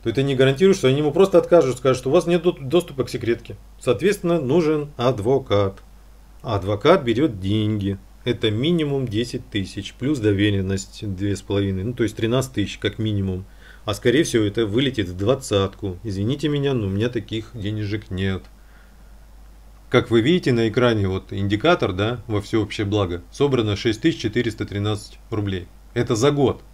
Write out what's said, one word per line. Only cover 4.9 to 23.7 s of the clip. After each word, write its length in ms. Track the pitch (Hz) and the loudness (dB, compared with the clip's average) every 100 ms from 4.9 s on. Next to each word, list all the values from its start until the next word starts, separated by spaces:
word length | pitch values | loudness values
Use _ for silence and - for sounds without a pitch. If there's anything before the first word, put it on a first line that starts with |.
| - | -2
адвокат. 840 | 120 131 101 123 131 101 98 - - - - - - - | 0 0 0 0 2 2 2 -4 -20 -20 -20 -20 -20 -14
Адвокат 640 | 131 104 95 104 147 185 | -4 -4 -2 0 4 4
берет 360 | 123 117 151 98 | 4 0 0 -2
деньги. 600 | 95 107 107 107 98 98 - - | -2 0 0 -2 -2 -6 -10 -10
Это 260 | - 123 113 | -4 0 0
минимум 580 | 107 143 175 147 139 123 | 0 0 0 0 -2 -2
десять 400 | 107 120 127 - | -4 -4 -8 -6
тысяч, 440 | 104 95 - 101 | -6 -6 -8 -12
плюс 260 | - 127 147 | -6 -4 0
доверенность 880 | 107 98 104 98 95 95 - - 107 92 | 2 2 2 2 -2 -4 -6 -12 -10 -4
две 200 | 101 95 | -4 -4
с 60 | |
половиной, 420 | - 101 98 95 | -2 0 0 -2
ну, 100 | 101 | -4
то 100 | 123 | -2
есть 120 | 110 - | -2 -2
тринадцать 380 | 113 127 127 | 0 0 -2
тысяч 240 | - 101 - | -4 -4 -4
как 180 | 107 - | -6 -4
минимум. 480 | 110 101 95 92 98 - - - - | -2 -2 -2 -4 -10 -20 -20 -12 -6
А 80 | |
скорее 300 | 107 123 127 | 0 2 2
всего, 200 | 165 117 | 2 2
это 220 | 104 101 110 | 2 0 0
вылетит 420 | 107 139 123 90 | 2 0 -2 -4
в 80 | 90 | -2
двадцатку. 840 | 98 135 - 101 95 - 101 90 | 0 0 0 0 0 -4 -8 -8
Извините 440 | 113 95 104 143 151 | -8 -4 -2 -2 -2
меня, 240 | 147 139 | -2 -2
но 140 | 131 101 | -2 -2
у 20 | |
меня 200 | 98 120 | -2 -2
таких 420 | 123 - 110 107 | -4 -6 -8 -8
денежек 560 | 120 98 107 107 107 - | -8 -6 -4 -4 -6 -6
нет. 340 | 92 98 95 - - - - - - - - - - - - - - - | -4 -2 -4 -8 -20 -20 -20 -20 -20 -20 -20 -20 -20 -20 -20 -20 -20 0
Как 220 | - - | 0 2
вы 100 | 117 | 2
видите 320 | 117 180 - | 4 2 2
на 160 | 120 113 | 0 2
экране, 380 | 104 123 110 95 | 2 2 2 0
вот 260 | 95 - | -2 -6
индикатор, 600 | 101 98 104 - 175 113 | -6 -2 0 2 2 0
да, 280 | 90 107 120 104 | -2 -2 -4 -4
во 140 | 104 | -4
всеобщее 440 | 101 113 104 - 101 | 0 -2 -2 -4 -2
благо, 380 | 104 92 87 - | 0 -2 -4 -10
собрано 440 | - 143 127 107 | -2 0 2 0